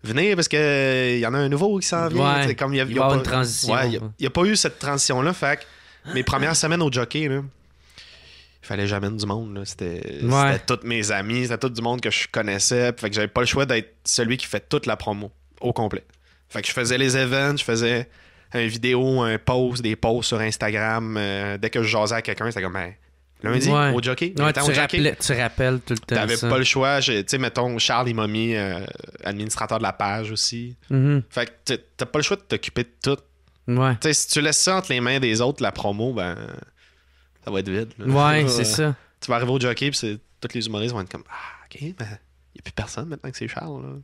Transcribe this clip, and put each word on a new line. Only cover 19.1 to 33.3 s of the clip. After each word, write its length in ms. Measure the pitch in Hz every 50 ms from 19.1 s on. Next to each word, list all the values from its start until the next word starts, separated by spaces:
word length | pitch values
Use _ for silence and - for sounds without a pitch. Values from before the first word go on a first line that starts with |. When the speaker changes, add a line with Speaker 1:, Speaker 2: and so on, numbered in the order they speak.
| 131 127
Speaker 1:
un 160 | 120 113 110 107
post, 420 | - - 123 127 127 123 127 127
des 140 | 117 107 107
posts 320 | - - 117 117 120 113 -
sur 100 | 123 110
Instagram, 760 | 110 110 107 - 113 107 107 104 107 110 110 113 113 110 110
euh, 400 | 107 104 101 98 98 101 101 101
dès 120 | 98 107 113
que 100 | - 123
je 60 | 113
jasais 280 | 107 113 110 107 104 117
à 60 | 113
quelqu'un, 300 | 110 - 104 - 107 117
c'était 100 | 113 101
comme, 120 | 92 90 90
ben, 200 | 95 90 87 101 _ _ _ _ _ _ _ _ _
lundi, 260 | - 107 120 127 135 139
Speaker 2:
Ouais. 220 | 143 147 147 139 127
Speaker 1:
au 60 | 123 117
jockey, 300 | 131 131 - 170 180 190
Speaker 2:
Ouais, 80 | 143 147 151
Speaker 1:
attends, 160 | 151 143 143
Speaker 2:
tu 60 | 151
Speaker 1:
au 20 | 139
jockey. 60 | 139
Speaker 2:
rappelais, 340 | 147 139 - 170 147 151 - -
tu 140 | - - 139
rappelles 460 | 120 123 117 - - 131 127 127 127
tout 140 | - - 120
le 60 | 110
temps 160 | - - 120
Speaker 1:
T'avais 200 | 107 104 110 117
Speaker 2:
ça. 120 | 110 120
Speaker 1:
pas 120 | 117 117 131
le 40 | 131
choix, 360 | - - 135 131 135 143 139
j'ai, 240 | 135 139 117 104 98
tu 80 | -
sais, 60 | - 135
mettons, 400 | 131 117 - 127 120 123 117 117
Charles, 300 | - - 127 117 127 123
il 40 | 117
m'a 120 | 113 107
mis, 280 | 107 107 110 113 117 117
euh, 260 | 107 101 98 90 87 98 - - - - - - - -
administrateur 560 | - 101 101 107 110 - - 110 104 120 110
de 40 | 110
la 100 | 95 92
page 360 | - 104 101 101 110 110 104
aussi. 440 | 110 107 - - 120 117 120 120 123 - - -
Speaker 2:
Mhm. 320 | 139 135 131 143 147 139 127 -
Speaker 1:
Fait 160 | - 123 120
que 40 | 117 - _ _
t'as, 120 | - 127 - - _ _
t'as 80 | - 127
pas 140 | - - 151
le 40 | 147
choix 140 | - 202
de 60 | 196 -
t'occuper 400 | _ 117 104 - - - 123 120
de 60 | - _ _
tout. 160 | - 139 139 - _ _